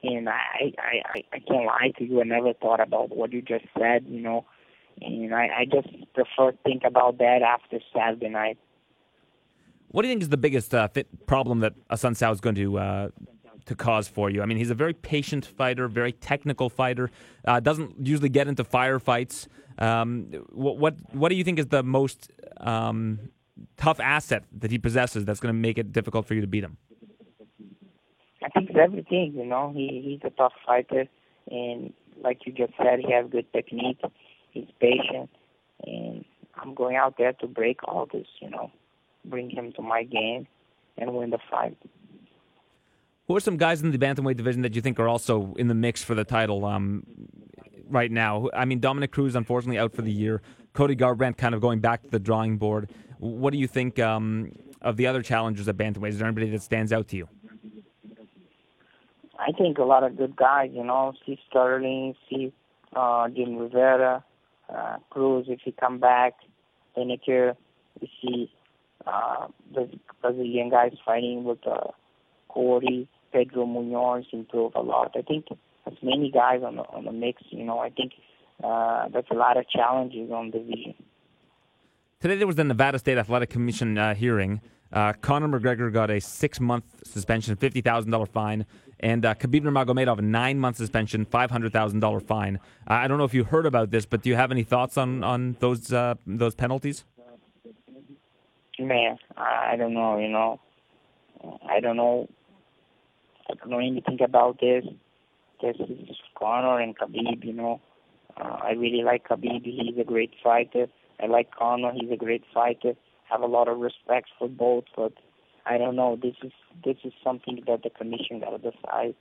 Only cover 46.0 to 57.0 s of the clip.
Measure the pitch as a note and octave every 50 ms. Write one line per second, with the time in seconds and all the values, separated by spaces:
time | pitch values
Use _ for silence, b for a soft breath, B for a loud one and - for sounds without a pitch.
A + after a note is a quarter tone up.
46 | - - A#2+ G#2+ G#2+ - B2+ A2+ A2+ G#2 G#2 G2 G2+ G#2 G#2 G2+ G2 G2 G2+ G2+
47 | - - - - - - - - - - - - - - _ - - - C3+ B2+
48 | A#2+ A#2 A2+ A#2 A2+ G#2+ G#2 G#2+ A2+ C3 - - B2+ B2+ C3 B2 A#2 C3+ C3+ C#3+
49 | C#3+ C3+ - C#3+ C#3 C3+ A#2+ B2+ A2+ - B2 B2 A#2+ B2 B2 G2+ A2+ A2+ - -
50 | A2+ A2 G#2 G#2 G#2+ A2 A2 G#2 B B B B B B _ - C#3+ C#3+ C#3 A#2
51 | B2+ B2+ B2 A2 C3 B2+ A#2 - B2+ A#2+ A#2 A2 G#2+ A#2+ A#2 A2 G#2+ A2+ A#2 A#2
52 | _ - - A2 F#2+ G#2+ A2+ A2 A2 A2 A2 G#2 G#2+ G#2+ G#2+ G#2+ G#2 G#2 B B
53 | B B B B - A2+ A#2 A#2 C3 C#3 C3+ C#3+ C3+ B2 - C3 B2+ B2+ A#2+ -
54 | A#2 A2+ A2 A2 A2 A2 A2 A2 A2+ - - - - - - _ - - A2 G#2+
55 | B2 B2+ C3 C3 A#2 - C3 A2+ A2+ A2+ A2 G2+ G2+ G#2+ G2+ F#2 G#2 G#2+ G2+ G2+
56 | G2+ G#2+ G#2+ G2+ A2 A2+ A2+ A2 A2 A2 G#2+ G#2+ - - A#2+ A2+ A2 G#2+ A2+ A2+